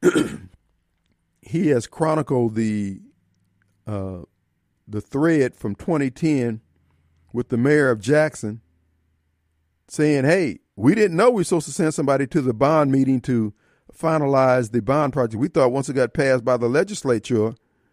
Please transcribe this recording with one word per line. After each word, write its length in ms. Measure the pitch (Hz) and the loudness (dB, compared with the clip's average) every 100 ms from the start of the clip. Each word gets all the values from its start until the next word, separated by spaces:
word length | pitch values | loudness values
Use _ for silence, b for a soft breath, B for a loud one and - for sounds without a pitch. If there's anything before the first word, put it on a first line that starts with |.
<clears throat> 480 | - - - - - _ _ _ _ _ _ _ _ _ | 2 2 0 -6 -16 _ _ _ _ _ _ _ _ _
he 260 | - 165 175 | -8 -2 0
has 200 | 131 - | 0 -2
chronicled 680 | - 160 156 139 135 117 107 | -4 -2 0 -2 0 0 -2
the, 460 | 110 107 101 95 - _ _ _ _ _ _ _ - | -2 -2 -6 -8 -16 _ _ _ _ _ _ _ -10
uh, 320 | 104 95 90 82 _ _ _ _ _ - | -8 -8 -12 -16 _ _ _ _ _ -12
the 140 | 104 | -12
thread 540 | - 135 156 160 127 - | -6 -2 0 2 0 -2
from 200 | 110 101 | -8 -8
twenty 360 | - 160 135 | -4 -2 -4
ten 500 | - 160 147 120 110 - _ _ _ _ _ _ | -4 -2 0 -2 -6 -12 _ _ _ _ _ _
with 160 | 117 123 | -8 -4
the 80 | 120 | 0
mayor 320 | 131 151 139 | 2 4 2
of 100 | 113 | 0
Jackson 600 | 98 151 151 - 107 110 - _ _ _ _ _ _ _ _ _ _ _ _ | 0 2 0 -4 -10 -10 -16 _ _ _ _ _ _ _ _ _ _ _ _
saying, 380 | - 151 143 131 | -2 2 2 2
"Hey, 340 | 185 156 82 _ - | 2 0 -6 _ 0
we 180 | 113 214 | 2 4
didn't 220 | 208 165 | 2 2
know 120 | 240 | 2
we 80 | 233 | 2
were 60 | 170 | 0
supposed 220 | 175 - | -2 -2
to 60 | |
send 200 | 139 160 | -2 -2
somebody 340 | 156 139 135 131 | 0 0 0 0
to 140 | 160 | -2
the 120 | 127 | -2
bond 380 | 110 139 156 143 | 0 2 2 2
meeting 300 | 135 131 131 | 2 2 0
to 320 | 117 120 107 - _ _ _ | 0 -2 -2 -6 _ _ _
finalize 800 | - 165 160 143 139 131 127 117 | -6 -2 0 2 4 4 2 0
the 100 | 117 | -2
bond 320 | 98 143 143 | 0 0 0
project. 260 | 135 120 110 | -2 -2 -2
We 100 | 151 | -2
thought 220 | 165 131 | 2 2
once 180 | 131 135 | 0 -2
it 40 | |
got 200 | 135 120 | -2 -2
passed 320 | - 135 131 117 | 0 0 0 0
by 120 | 123 | 0
the 120 | 117 | 0
legislature 880 | 135 196 208 135 117 - 117 110 113 _ _ _ | 0 -2 -4 -2 -2 0 0 -2 -6 _ _ _